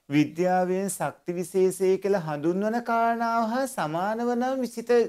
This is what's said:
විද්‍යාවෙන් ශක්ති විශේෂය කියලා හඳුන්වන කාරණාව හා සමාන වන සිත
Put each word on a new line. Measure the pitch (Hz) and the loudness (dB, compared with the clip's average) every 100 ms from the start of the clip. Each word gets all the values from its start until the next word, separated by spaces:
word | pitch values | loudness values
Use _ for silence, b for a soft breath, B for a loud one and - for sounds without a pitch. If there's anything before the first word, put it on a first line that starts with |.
| b | b
විද්‍යාවෙන් | 147 147 160 180 185 180 185 196 | 0 2 0 2 2 2 0 -4
ශක්ති | - 147 - - | -4 -6 -6 -8
විශේෂය | 175 170 190 185 180 190 190 | -6 -2 2 2 2 2 2
කියලා | 196 196 | 2 0
හඳුන්වන | 156 147 160 185 214 240 | -2 -2 0 0 0 -2
කාරණාව | 233 233 233 233 233 233 220 | 0 0 2 0 0 0 0
හා | 247 269 | -2 -2
සමාන | 208 156 165 202 220 240 | -4 -4 -2 -2 -2 -2
වන | 240 254 269 233 | 0 0 -2 -4
සිත | 233 233 240 | -4 2 2